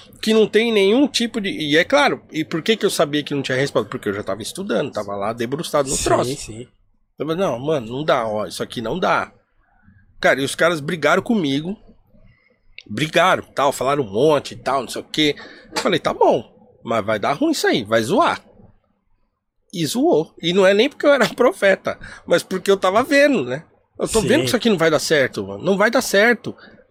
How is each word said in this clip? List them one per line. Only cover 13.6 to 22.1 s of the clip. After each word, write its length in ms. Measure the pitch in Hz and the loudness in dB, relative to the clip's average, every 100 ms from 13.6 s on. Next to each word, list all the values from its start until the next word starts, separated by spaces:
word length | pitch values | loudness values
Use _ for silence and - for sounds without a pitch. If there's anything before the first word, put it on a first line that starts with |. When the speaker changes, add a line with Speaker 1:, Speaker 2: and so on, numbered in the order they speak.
| 139 | -2
Speaker 1:
falaram 320 | - 127 147 | 0 -2 -2
um 80 | 113 | -2
monte 420 | 101 156 143 - | 0 2 2 -2
e 40 | 104 | -8
tal, 240 | - 135 | -4 -4
não 60 | 110 | -4
sei 140 | 117 | -10
o 40 | - | -6
quê. 300 | - 151 139 - - - - | 0 0 -2 -10 -20 -12 -4
Eu 60 | |
falei, 180 | 254 165 | -2 0
"Tá 140 | - | -2
bom, 380 | 392 381 170 - _ _ _ | 2 2 2 -2 _ _ _
mas 220 | 120 117 101 | -4 -2 0
vai 140 | 110 | -2
dar 140 | 117 | -2
ruim 180 | 147 320 | 0 -2
isso 160 | 294 403 | 0 0
aí, 160 | 220 | 0
vai 180 | 101 113 | 0 0
zoar." 400 | 113 220 339 - - - - _ _ _ _ _ _ _ _ _ _ | 2 2 0 -2 -10 -20 -20 _ _ _ _ _ _ _ _ _ _
E 120 | 180 151 | -6 -4
zoou. 480 | 233 311 156 160 _ | 0 2 2 -2 _
E 100 | 170 | -2
não 140 | 185 185 | 4 4
é 80 | |
nem 160 | 202 269 | 4 2
porque 160 | - 302 | 2 2
eu 80 | |
era 140 | 277 208 | 4 2
<laughs> 60 | - | 2
profeta, 640 | 247 - 196 - - - - | 0 2 2 2 -2 -8 -12